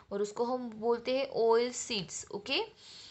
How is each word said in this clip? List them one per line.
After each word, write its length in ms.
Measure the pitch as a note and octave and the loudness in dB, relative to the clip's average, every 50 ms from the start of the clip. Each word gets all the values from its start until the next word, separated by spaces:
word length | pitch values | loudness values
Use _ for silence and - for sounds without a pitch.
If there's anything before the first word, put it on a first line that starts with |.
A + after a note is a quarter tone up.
| - - | -12 -6
और 100 | G3+ G3 | -2 -2
उसको 220 | G#3 G#3 - - A#3+ | -2 -2 0 -2 0
हम 260 | A#3+ B3+ B3+ B3 A#3 | 0 0 -2 -4 -6
बोलते 480 | G#3+ G#3+ G#3+ A#3 A#3+ A#3 A#3 B3+ B3+ C4+ | -8 -2 0 2 2 2 2 0 0 2
हैं 100 | C#4 - | 0 0
ऑयल 440 | - - A3+ A3+ A3+ A#3 A#3+ B3 | 0 2 6 6 6 6 4 2
सीड्स। 540 | B3 - - - A#3+ G3+ E3 - - - - - - | 0 -4 -6 -4 -2 -4 -4 -4 -8 -12 -10 -8 -8
ओके, 260 | G3 - - C#4 E4+ A4+ A4 - - - - - - - - | -8 -4 -2 0 0 0 -2 -8 -18 -20 -20 -18 -18 -18 -18